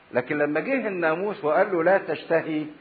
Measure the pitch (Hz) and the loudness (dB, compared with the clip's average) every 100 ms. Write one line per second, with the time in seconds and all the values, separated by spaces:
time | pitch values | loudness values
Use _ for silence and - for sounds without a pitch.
0 | - 120 123 151 147 156 156 269 214 185 | -6 -2 0 0 0 0 0 -2 -2 -2
1 | 165 160 202 190 147 156 202 180 165 190 | 0 0 -2 -2 0 2 2 2 4 2
2 | 190 143 - 165 151 156 151 - | 2 -6 0 0 0 -4 -6 -12